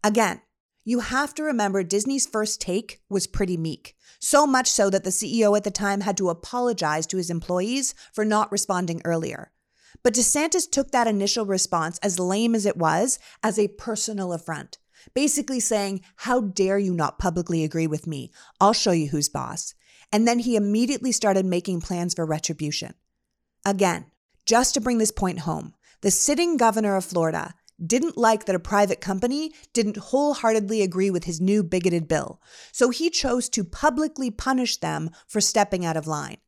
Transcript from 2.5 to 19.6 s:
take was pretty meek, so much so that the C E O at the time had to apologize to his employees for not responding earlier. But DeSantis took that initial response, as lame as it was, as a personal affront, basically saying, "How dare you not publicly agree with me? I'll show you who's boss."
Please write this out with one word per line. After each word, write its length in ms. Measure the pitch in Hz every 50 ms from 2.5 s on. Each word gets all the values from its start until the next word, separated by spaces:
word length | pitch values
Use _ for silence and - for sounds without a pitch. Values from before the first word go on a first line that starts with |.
| - -
take 420 | - 185 180 208 226 - - _ _ _
was 180 | 196 190 185
pretty 300 | - - - 208 180 180
meek, 380 | 165 165 160 143 - _ - _ _ _ - - _
so 280 | - - - 285 302
much 220 | 285 262 254 254 -
so 200 | - - 202 196
that 140 | 190 196 -
the 80 | 190
C 280 | 180 - 220 - 220 233
E 40 | 220
O 100 | 202 208
at 100 | 208 202
the 60 | 208
time 300 | 196 - 202 202 196 202
had 160 | 196 214 190
to 140 | 202 196 175
apologize 760 | 170 170 - - - 247 247 240 233 170 175 151 151 156 160 -
to 100 | 185 185
his 120 | 175 170
employees 640 | 175 165 165 - 180 180 185 220 254 277 262 - - - - -
for 120 | _ - 214
not 260 | 214 214 214 214 -
responding 520 | 202 202 - - 196 180 175 170 170 165 -
earlier. 480 | 170 165 165 165 139 - - - _ _ _ _ _ _ _ _ _ _ -
But 120 | _ 247 214
DeSantis 540 | 240 233 - - 294 311 330 370 370 - -
took 220 | - 277 269 277
that 160 | - 247 233
initial 380 | 226 214 202 196 202 - 240 214
response, 540 | 196 196 185 - - - 170 160 165 180 -
as 160 | - 202 180 185
lame 360 | 180 180 190 208 233 233 226
as 100 | 220 196
it 120 | 202 -
was, 420 | 175 165 160 160 170 214 262 - - - - - _
as 160 | - 214 196 214
a 100 | 208 202
personal 640 | 208 - - 233 214 - - - 220 202 190 180
affront, 460 | 175 165 - - 160 147 - - - _ _ _ _ _ - - _
basically 460 | 254 285 294 - 294 277 - 269 247
saying, 400 | - - 226 208 202 196 196 185 - - _
"How 240 | - - 240 247 254
dare 380 | 220 196 185 - 190 190 196 196
you 160 | 202 185 180
not 240 | 170 156 - - -
publicly 460 | - 185 165 180 170 - 175 165 156
agree 240 | 156 151 165 165 160
with 180 | 151 - -
me? 260 | 165 156 139 - - _ - - - _ _
I'll 120 | - -
show 200 | 233 - - 208
you 160 | 180 165 151 143
who's 200 | 151 147 147 -
boss." 460 | - 139 127 - - 165